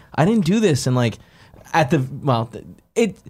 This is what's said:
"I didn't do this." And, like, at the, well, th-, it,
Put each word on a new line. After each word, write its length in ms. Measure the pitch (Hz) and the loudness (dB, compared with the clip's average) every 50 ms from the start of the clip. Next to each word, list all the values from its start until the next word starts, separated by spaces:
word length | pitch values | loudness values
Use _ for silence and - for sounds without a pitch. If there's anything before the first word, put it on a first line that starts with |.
| - _ - | -10 _ -2
"I 80 | - 147 | 0 2
didn't 200 | 196 233 220 175 | 2 2 2 2
do 120 | 151 196 233 | 0 2 2
this." 280 | 220 190 143 127 - | 2 2 2 0 0
And, 100 | 135 127 | 0 0
like, 220 | 127 120 117 107 - - _ _ - - - - - - - | 0 0 0 -2 -6 -12 _ _ -20 -20 -20 -20 -20 -10 -2
at 180 | - - 156 - | 0 0 2 2
the, 120 | 180 147 127 131 143 135 | 0 0 -2 -4 -8 -6
well, 240 | - 143 123 117 110 | -2 -2 0 0 -2
th-, 180 | - - - - - - - _ _ - | -6 -10 -14 -16 -18 -20 -20 _ _ -2
it, 200 | 220 233 196 - - - | 0 0 0 -2 -8 -18